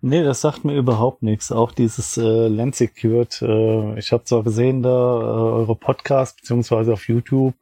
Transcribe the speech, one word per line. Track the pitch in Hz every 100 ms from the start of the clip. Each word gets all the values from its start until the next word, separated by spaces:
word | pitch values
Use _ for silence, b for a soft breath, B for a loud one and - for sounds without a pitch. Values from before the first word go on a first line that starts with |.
Nee, | 131 151
das | 151 131
sagt | 151 143
mir | 147 143
überhaupt | 127 113 123 -
nichts. | 113 107 -
Auch | 117 117
dieses, | - 120 - - -
äh, | 113 113 113
Land | 107 123
Secured, | - 117 - 113 117 120 -
äh, | 120 110 110 110 107 110
ich | -
hab | 120 -
zwar | 120
gesehen, | 110 107 123 131
da, | 123
äh, |
eure | 127 123 120 113 113 113 113 113 113
Podcasts, | - - - 139 131 -
beziehungsweise | - 120 113 113 113
auf | 110 -
YouTube, | 113 117 135 131 127